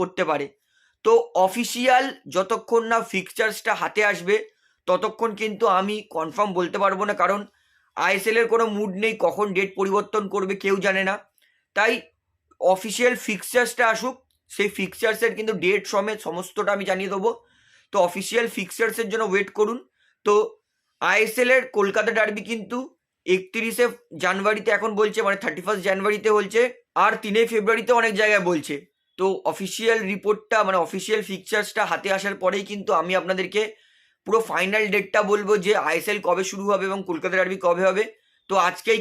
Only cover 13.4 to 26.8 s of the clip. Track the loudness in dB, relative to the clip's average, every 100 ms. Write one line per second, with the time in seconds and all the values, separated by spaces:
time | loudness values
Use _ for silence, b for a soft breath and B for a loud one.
13.4 | -2 0 0 2 0 0 -4 -8 _ _
14.4 | -10 -2 -2 -2 -8 -2 -2 0 -2 -2
15.4 | -4 0 2 0 0 -2 -2 -4 -6 -8
16.4 | -8 -4 -2 0 0 -2 -2 -2 -2 -2
17.4 | b b b b b 0 0 0 -2 0
18.4 | 0 -4 -6 -2 -2 -2 -4 -2 0 0
19.4 | 0 0 0 -2 -12 _ _ _ 2 2
20.4 | 2 -6 _ _ _ -4 2 2 2 2
21.4 | 4 4 2 0 0 0 0 2 0 -2
22.4 | -6 -8 -6 -8 -8 _ _ _ 0 0
23.4 | 0 -4 -2 0 0 -2 _ -4 -2 0
24.4 | 0 0 0 0 0 0 0 2 0 0
25.4 | -4 -6 -4 -2 0 0 0 0 2 2
26.4 | 2 2 0 -2